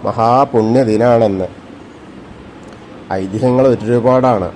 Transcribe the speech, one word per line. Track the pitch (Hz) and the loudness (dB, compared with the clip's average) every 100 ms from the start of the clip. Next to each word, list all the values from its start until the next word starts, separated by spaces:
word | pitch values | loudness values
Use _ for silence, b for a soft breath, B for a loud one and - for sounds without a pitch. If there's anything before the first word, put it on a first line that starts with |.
മഹാപുണ്യദിനാണെന്ന്. | 101 101 117 127 139 117 110 123 120 107 120 117 110 95 90 - - - - - - - - - - - - - - - - | -4 0 2 2 2 0 2 2 2 2 4 4 2 0 -6 -10 -20 -20 -20 -20 -20 -20 -20 -20 -20 -20 -20 -20 -20 -20 -8
ഐതിഹ്യങ്ങൾ | 95 95 104 127 127 135 | -6 -6 -2 0 2 2
ഒരുപാടാണ്. | 110 107 120 117 127 127 110 87 | 2 0 0 2 2 2 0 -2